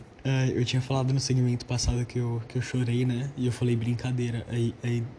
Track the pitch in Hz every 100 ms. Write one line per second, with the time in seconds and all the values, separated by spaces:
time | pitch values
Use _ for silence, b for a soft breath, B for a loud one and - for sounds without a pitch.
0 | - - 131 131 131 - 123 131 127 135
1 | 131 135 - 131 123 120 - 123 - 123
2 | 120 123 120 117 117 127 - 127 120 123
3 | 127 120 139 139 123 113 123 117 113 120
4 | 127 127 120 117 - 117 117 - 123 117
5 | 117